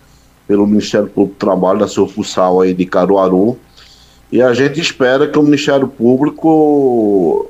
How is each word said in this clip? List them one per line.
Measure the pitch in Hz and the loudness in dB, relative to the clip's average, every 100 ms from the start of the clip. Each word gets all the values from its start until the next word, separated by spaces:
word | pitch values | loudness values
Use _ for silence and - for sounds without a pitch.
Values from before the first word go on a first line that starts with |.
| _ _ _ _ - | _ _ _ _ -4
pelo | 101 104 | 0 2
Ministério | 107 98 107 101 | 0 0 -2 -2
Público | - 95 - | -2 -4 -2
do | 104 | -2
Trabalho, | 92 92 104 | 0 0 0
da | 98 | -2
sucursal | - 95 - 95 - 107 92 | -2 -4 -4 -8 -2 0 2
aí | 92 | 0
de | 92 87 | 0 -2
Caruaru. | 98 90 98 95 92 107 123 - _ - - - _ _ | 0 2 2 2 2 0 -4 -14 _ -20 -20 -20 _ _
E | 110 | 0
a | 127 120 | 2 2
gente | 143 147 | 0 -2
espera | 170 - 127 135 147 | -8 -2 0 0 0
que | 151 | 0
o | |
Ministério | 147 143 147 139 131 | 2 0 0 -2 -2
Público | - 117 131 151 151 160 156 151 147 135 120 107 98 82 - | -2 0 0 -2 -2 0 2 2 2 0 0 0 2 0 -2